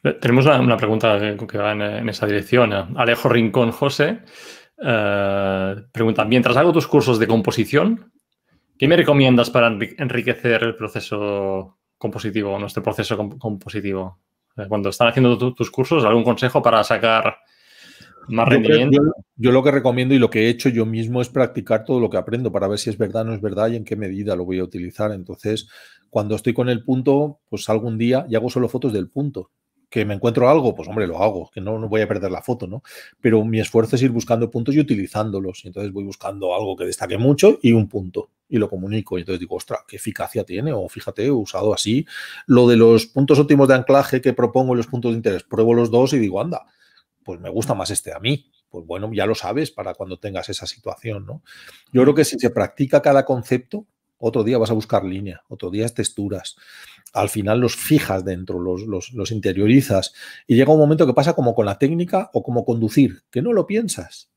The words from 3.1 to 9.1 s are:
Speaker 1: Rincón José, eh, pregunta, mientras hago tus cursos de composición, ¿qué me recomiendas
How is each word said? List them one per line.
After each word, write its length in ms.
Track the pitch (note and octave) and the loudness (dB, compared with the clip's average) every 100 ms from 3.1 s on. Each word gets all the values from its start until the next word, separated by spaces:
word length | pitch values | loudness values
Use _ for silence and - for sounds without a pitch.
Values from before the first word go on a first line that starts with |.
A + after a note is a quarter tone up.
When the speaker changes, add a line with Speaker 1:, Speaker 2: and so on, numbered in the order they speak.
| A#2 C3+ | 0 2
Speaker 1:
Rincón 420 | A#2 A2+ B2+ A#2 | 2 2 2 0
José, 480 | - C#3+ C3+ D3 A#3 - - - - _ _ | 0 -4 0 -2 -2 -12 -20 -20 -20 _ _
eh, 920 | F#3+ A2+ G#2 G2+ G2 G2 G2 F#2+ F#2+ G2+ - | -2 0 0 0 -2 -2 -2 -2 -4 -6 -12
pregunta, 340 | - A2+ G#2+ G#2+ | -2 0 0 2
mientras 320 | B2 A#2+ C3 | 2 4 4
hago 140 | E3+ | 4
tus 160 | D#3+ - | 2 2
cursos 320 | D3 C3 A2+ | 2 4 2
de 80 | A2+ | 2
composición, 840 | A2+ G2+ - G#2+ C#3+ F#3+ A3+ - _ _ _ _ _ _ _ | 2 0 -2 0 0 0 -2 -8 _ _ _ _ _ _ _
¿qué 100 | C3+ | 4
me 100 | E3+ | 4
recomiendas 520 | D3 | 4